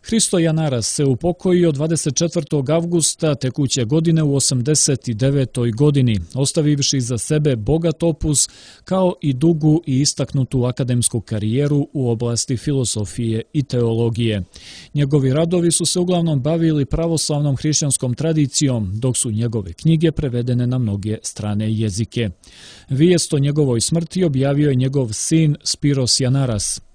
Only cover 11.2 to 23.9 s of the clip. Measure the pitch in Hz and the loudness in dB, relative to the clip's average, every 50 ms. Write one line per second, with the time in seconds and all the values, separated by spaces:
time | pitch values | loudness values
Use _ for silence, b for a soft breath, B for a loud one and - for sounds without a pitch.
11.2 | - - 113 107 101 107 110 135 147 143 147 143 143 - - 147 131 120 117 107 | -4 -4 -6 -4 -2 0 0 0 0 2 2 0 0 -2 -4 -4 -2 -2 -2 -2
12.2 | 120 120 117 113 - - 135 110 - 151 143 135 123 - - 113 104 - - - | -2 -4 -2 -4 -2 -4 -4 -4 -2 -2 -2 0 0 -2 -2 -4 -6 -6 -6 -4
13.2 | 117 113 110 110 - _ _ 156 131 _ - 123 120 117 113 113 117 117 113 117 | -4 -2 -2 -4 -6 _ _ -4 -2 _ -2 0 0 0 0 0 0 0 0 0
14.2 | 120 113 104 98 90 _ B B B B B B B B _ 147 143 139 147 147 | 0 0 0 -2 -4 _ B B B B B B B B _ -2 0 2 2 2
15.2 | 135 131 127 151 170 170 180 175 170 170 160 - 170 147 - 185 180 175 180 175 | 2 2 0 0 0 0 0 0 0 0 0 0 0 0 0 0 0 0 0 0
16.2 | 170 165 151 135 123 147 165 165 165 160 156 147 139 - - 151 165 170 165 151 | 0 0 0 0 0 0 0 2 2 2 2 2 0 -2 -2 -2 0 0 0 -2
17.2 | - - 151 143 147 147 139 123 - 156 147 - 160 143 127 - - 127 120 - | 0 -2 -2 0 0 0 -2 0 0 -2 0 0 0 -2 -2 -2 -2 -4 -4 -2
18.2 | 143 165 160 156 147 127 - - 151 135 127 117 107 92 98 110 123 131 120 - | -2 0 2 2 0 0 0 0 0 0 0 -2 -2 -4 -4 -2 -2 -2 -2 -2
19.2 | - 120 107 107 117 120 110 117 98 85 85 - - 160 165 156 165 160 156 - | -2 -2 -2 -2 -2 -2 -2 -4 -6 -6 -12 -2 2 2 2 4 2 0 0 0
20.2 | 151 135 117 120 120 123 123 120 123 123 127 127 123 110 101 101 95 107 107 113 | -4 -2 -2 -2 -2 0 0 0 0 0 0 -2 -2 -2 -2 -4 -4 -6 -6 -6
21.2 | - - - - 104 104 104 104 107 107 110 107 113 107 90 104 113 - - 120 | -8 -14 -12 -8 -6 -4 -2 -2 -2 -2 -2 0 -2 -2 -2 -4 -6 -4 -4 -4
22.2 | 117 104 87 _ B B B B B B B B B B 135 127 156 180 180 165 | -4 -4 -6 _ B B B B B B B B B B 0 4 4 4 4 4
23.2 | - - - 143 135 143 143 156 147 135 120 113 - - | 2 0 0 0 0 0 2 2 2 2 2 0 0 0